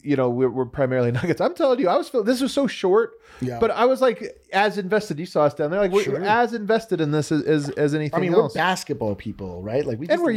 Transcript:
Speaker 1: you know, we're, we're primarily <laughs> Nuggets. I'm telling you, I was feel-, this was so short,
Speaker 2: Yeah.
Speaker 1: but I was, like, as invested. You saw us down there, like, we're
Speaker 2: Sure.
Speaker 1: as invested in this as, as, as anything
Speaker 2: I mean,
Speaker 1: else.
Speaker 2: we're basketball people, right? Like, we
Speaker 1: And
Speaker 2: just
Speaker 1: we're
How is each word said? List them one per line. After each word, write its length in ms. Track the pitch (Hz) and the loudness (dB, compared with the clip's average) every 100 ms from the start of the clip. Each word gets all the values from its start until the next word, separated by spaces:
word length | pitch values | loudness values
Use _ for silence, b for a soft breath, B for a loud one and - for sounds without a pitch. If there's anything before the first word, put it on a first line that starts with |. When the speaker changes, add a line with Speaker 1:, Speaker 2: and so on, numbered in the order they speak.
Speaker 1:
you 140 | 143 139 | -2 2
know, 160 | 127 | 2
we're, 180 | 120 131 | 2 0
we're 160 | 120 123 | 0 -4
primarily 460 | - 131 127 120 | -2 0 2 2
<laughs> 0 | |
Nuggets. 280 | 123 175 156 | 0 -2 0
I'm 140 | 240 | -2
telling 240 | - 285 247 | 0 0 2
you, 80 | 180 | 2
I 100 | 233 | 0
was 120 | 330 | 0
feel-, 140 | 247 | -2
this 180 | 208 254 | 0 0
was 100 | 269 | 0
so 140 | - 262 | 0 -2
short, 460 | - 190 202 226 - B B | -2 2 2 0 -6 B B
Speaker 2:
Yeah. 180 | 123 120 | -8 -2
Speaker 1:
but 100 | 226 | -2
I 160 | - 247 | 2 2
was, 160 | 262 | 4
like, 340 | 254 214 208 - _ | 2 0 -8 -14 _
as 260 | 190 208 185 | 0 0 -2
invested. 400 | 185 214 208 147 | 0 -2 0 -6
You 80 | 175 | -2
saw 160 | 170 | 2
us 100 | 147 | 2
down 160 | 143 151 | 2 -2
there, 100 | 190 | 0
like, 100 | 202 | 2
we're 120 | 196 | 2
Speaker 2:
Sure. 200 | 196 - | 0 -2
Speaker 1:
as 280 | 202 226 240 | 2 2 2
invested 460 | 226 202 226 - 175 | -2 0 0 0 -2
in 120 | 151 | 2
this 200 | 151 139 | 0 0
as, 120 | 151 | 0
as, 260 | 143 156 143 | 2 2 0
as 240 | - 147 | 0 0
anything 240 | 156 151 170 | 0 -2 -2
Speaker 2:
I 40 | |
mean, 120 | 180 | 2
Speaker 1:
else. 220 | 180 220 - | 2 2 0
Speaker 2:
we're 40 | |
basketball 540 | 175 185 - 127 110 | 0 -2 -4 -4 -4
people, 480 | 98 110 101 95 90 | -4 -8 -10 -10 -10
right? 240 | 98 127 139 | -4 -2 -2
Like, 140 | 113 | -4
we 60 | 160 | -2
Speaker 1:
And 60 | 311 | 0
Speaker 2:
just 60 | |
Speaker 1:
we're 100 | 339 | 2